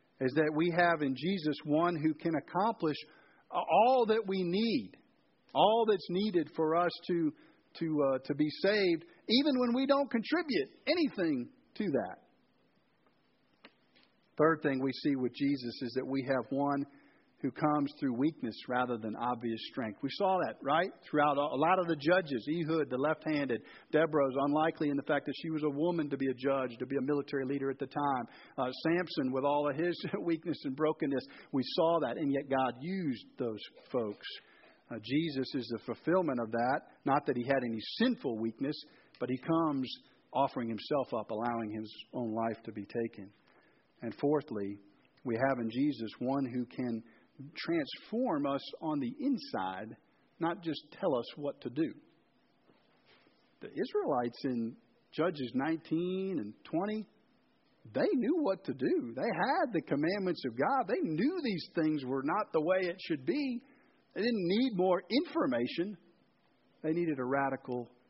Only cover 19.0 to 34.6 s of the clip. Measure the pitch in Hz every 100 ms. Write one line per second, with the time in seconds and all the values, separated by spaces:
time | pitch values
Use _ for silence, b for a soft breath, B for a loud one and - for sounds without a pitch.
19 | 110 110 120 120 117 110 - - 110 -
20 | 135 - 190 185 127 110 135 156 190 -
21 | - 151 147 143 143 131 160 185 170 151
22 | 143 180 156 123 120 170 156 160 131 127
23 | 147 156 160 147 135 117 B B - 151
24 | 160 151 135 131 143 151 165 160 147 139
25 | - 143 147 135 165 156 151 143 175 170
26 | 139 147 135 123 135 135 127 117 127 135
27 | 131 147 139 139 131 139 135 135 135 151
28 | 143 131 117 B B - 127 131 160 170
29 | 170 - 127 131 143 147 147 143 175 165
30 | 185 208 175 160 175 147 139 135 156 160
31 | 151 131 - B B 139 127 - 165 170
32 | 131 110 135 139 139 131 127 120 156 190
33 | 160 117 - - 120 107 - - - 127
34 | 107 104 - - b b